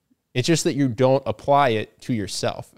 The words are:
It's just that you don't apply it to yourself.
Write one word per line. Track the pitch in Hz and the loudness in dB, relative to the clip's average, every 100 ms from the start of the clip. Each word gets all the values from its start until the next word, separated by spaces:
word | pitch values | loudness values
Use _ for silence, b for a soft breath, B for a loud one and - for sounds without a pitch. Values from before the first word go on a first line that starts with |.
| _ _ _ | _ _ _
It's | 127 123 | -4 0
just | 160 | 0
that | 180 | 0
you | 131 139 | 0 -2
don't | 113 127 135 - | 2 2 2 0
apply | 104 - 143 139 | -6 2 4 4
it | 110 - _ | 0 -4 _
to | - | -6
yourself. | 120 95 - 120 - - | -4 -4 -6 -6 -6 -12